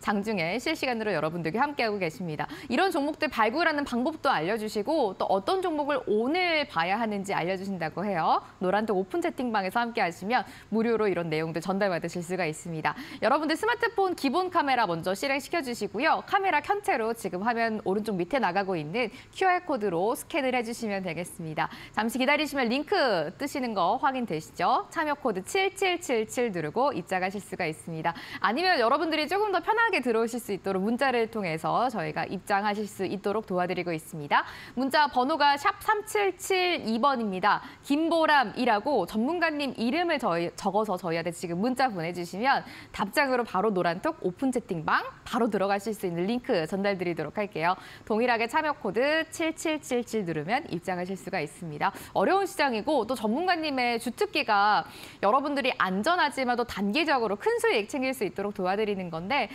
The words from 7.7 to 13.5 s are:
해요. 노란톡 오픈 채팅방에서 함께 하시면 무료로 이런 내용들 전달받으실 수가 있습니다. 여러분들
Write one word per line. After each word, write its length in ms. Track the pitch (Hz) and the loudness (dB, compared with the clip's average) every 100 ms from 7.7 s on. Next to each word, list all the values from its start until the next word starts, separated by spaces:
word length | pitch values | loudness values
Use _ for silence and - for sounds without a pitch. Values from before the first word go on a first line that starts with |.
| 185 160 170 | -4 -4 -4
해요. 380 | 208 180 180 320 - - | -2 0 2 0 -2 -4
노란톡 380 | 185 196 220 185 | 0 2 2 0
오픈 240 | 196 349 | 0 -2
채팅방에서 600 | 339 - 247 214 190 233 | -2 -2 -2 -2 0 -2
함께 200 | 233 226 | -2 0
하시면 440 | 180 170 190 240 196 - - | -2 -2 0 0 -2 -10 -4
무료로 400 | 214 233 220 214 | 0 2 2 2
이런 200 | 170 170 | 2 0
내용들 300 | 156 160 165 | -2 -2 -2
전달받으실 640 | 185 190 202 165 170 180 | -2 0 0 0 -4 -6
수가 240 | 170 185 165 | -4 -2 -2
있습니다. 480 | 156 175 160 156 147 294 - | -4 -8 -4 -2 -4 -8 -2
여러분들 340 | 214 294 302 | 2 2 2